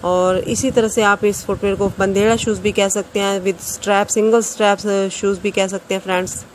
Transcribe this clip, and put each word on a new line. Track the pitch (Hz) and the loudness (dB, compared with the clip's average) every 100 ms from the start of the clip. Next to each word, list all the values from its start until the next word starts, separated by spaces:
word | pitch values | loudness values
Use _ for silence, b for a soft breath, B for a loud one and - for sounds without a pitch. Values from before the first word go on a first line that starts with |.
और | 175 180 185 185 | 0 2 2 0
इसी | - 233 262 | -2 -2 0
तरह | 240 220 | 2 2
से | 233 | 2
आप | 208 202 | 2 4
इस | 208 196 | 2 -2
फुटवियर | - 190 202 | -4 -2 -2
को | 196 196 | 0 -2
बंदेड़ा | 190 196 196 214 226 | 0 0 2 2 2
shoes | 233 202 | 0 -2
भी | 202 | 0
कह | 202 196 | 0 0
सकते | 208 190 208 | 0 -4 -2
हैं, | 196 196 | -2 0
with | 185 180 | -2 -4
strap, | - - - 202 202 | -8 -8 0 2 2
single | - 214 233 | 2 4 2
स्ट्रैप | 220 - 208 202 208 196 196 | 0 0 2 2 0 0 -2
shoes | - 202 196 | -2 -2 -2
भी | 202 | -2
कह | 190 190 | -2 -2
सकते | 190 - | -4 -6
हैं | 190 | -6
friends | 185 180 185 - - | -2 -2 -2 -8 -14